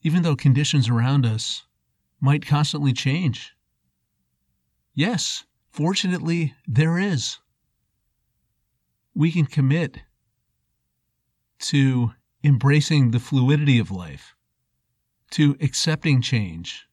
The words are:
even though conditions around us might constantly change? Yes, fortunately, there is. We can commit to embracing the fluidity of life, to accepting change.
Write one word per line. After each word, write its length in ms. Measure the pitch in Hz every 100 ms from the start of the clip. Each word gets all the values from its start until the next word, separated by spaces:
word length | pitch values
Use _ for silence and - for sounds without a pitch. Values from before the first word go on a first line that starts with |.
even 200 | 160 170
though 140 | 170 143
conditions 540 | 147 135 147 147 117
around 340 | 117 120 139
us 400 | 120 110 - - - _ _ _ _ _
might 260 | 135 147 -
constantly 460 | 147 147 151 143
change? 640 | 120 135 147 175 113 - _ _ _ _ _ _ _ _ _ _ _ _ _ _
Yes, 520 | - 170 233 - - - _ _
fortunately, 840 | - 151 190 190 180 151 170 156 - -
there 300 | 120 160 170
is. 400 | 202 151 - - _ _ _ _ _ _ _ _ _ _ _ _ _ _ _ _ _
We 180 | - 160
can 140 | 170 151
commit 540 | - 135 156 170 - - _ _ _ _ _ _ _ _ _ _ _ _ _ _ _
to 520 | - 143 135 127 117 - _ _
embracing 680 | 147 135 135 147 147 151 123
the 100 | 120
fluidity 580 | - 139 127 147 147 123
of 120 | 90
life, 440 | 95 85 69 - _ _ _ _ _ _ _ _ _ _
to 260 | - 147 143
accepting 600 | 147 - - 156 160 135
change. 680 | 117 120 98 82 85 - _